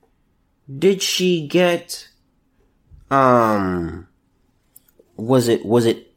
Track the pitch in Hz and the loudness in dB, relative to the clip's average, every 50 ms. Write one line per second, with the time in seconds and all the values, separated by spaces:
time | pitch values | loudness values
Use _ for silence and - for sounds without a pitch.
0 | _ _ _ _ _ _ _ _ _ _ _ _ _ - 135 135 160 190 202 190 | _ _ _ _ _ _ _ _ _ _ _ _ _ -18 -8 0 0 0 0 0
1 | - - - - 180 180 180 165 151 139 - 175 180 175 175 170 - - - - | -2 -4 -4 -2 0 0 0 -2 -2 -2 0 2 2 2 0 -2 -6 -10 -14 -16
2 | - - _ _ _ _ _ _ _ _ _ _ _ _ _ _ _ _ - - | -16 -20 _ _ _ _ _ _ _ _ _ _ _ _ _ _ _ _ -20 -20
3 | _ _ 139 139 131 127 123 120 113 110 107 101 95 92 90 87 85 80 82 85 | _ _ 0 2 2 4 4 4 2 2 0 -2 -2 -2 -4 -4 -4 -6 -8 -12
4 | 90 - _ _ _ _ _ _ _ _ _ _ _ _ _ - _ _ _ _ | -16 -20 _ _ _ _ _ _ _ _ _ _ _ _ _ -20 _ _ _ _
5 | _ _ _ - 107 113 131 127 117 117 113 - - 95 113 120 113 117 - - | _ _ _ -10 -4 0 2 2 2 2 0 0 0 0 0 2 2 2 0 -2
6 | - _ _ | -6 _ _